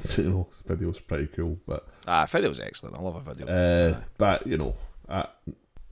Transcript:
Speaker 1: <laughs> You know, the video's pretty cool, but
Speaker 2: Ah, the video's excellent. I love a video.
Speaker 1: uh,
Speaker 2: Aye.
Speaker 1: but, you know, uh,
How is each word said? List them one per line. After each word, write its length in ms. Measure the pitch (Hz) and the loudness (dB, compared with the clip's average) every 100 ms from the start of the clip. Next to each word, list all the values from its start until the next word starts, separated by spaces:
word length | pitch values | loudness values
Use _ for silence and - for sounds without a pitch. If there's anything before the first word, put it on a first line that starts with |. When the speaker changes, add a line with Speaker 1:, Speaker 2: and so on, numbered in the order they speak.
| - | 0
Speaker 1:
<laughs> 100 | - | 2
You 120 | 82 | 2
know, 180 | 92 87 - - | 0 -2 -8 -6
the 80 | |
video's 240 | 85 85 - | -4 -4 -6
pretty 260 | - 80 76 | -6 -4 -4
cool, 300 | - 85 85 - | -4 -4 -6 -6
but 200 | - - - - | -8 -10 -12 0
Speaker 2:
Ah, 180 | 87 78 | 2 4
the 40 | 165 | 2
video's 200 | 180 65 | 0 -2
excellent. 360 | 50 - - - | -6 -8 -10 -8
I 40 | |
love 160 | 92 85 | -6 -6
a 40 | 69 | -10
video. 120 | - - | -10 -2
Speaker 1:
uh, 500 | 90 87 87 85 - | 4 6 6 6 4
Speaker 2:
Aye. 60 | - - | -4 0
Speaker 1:
but, 280 | 104 90 - | 2 2 0
you 100 | 78 | -2
know, 160 | 73 - - - - | -2 -4 -8 -14 -6
uh, 180 | 95 - - - - _ - - | -4 -4 -8 -16 -16 _ -18 -16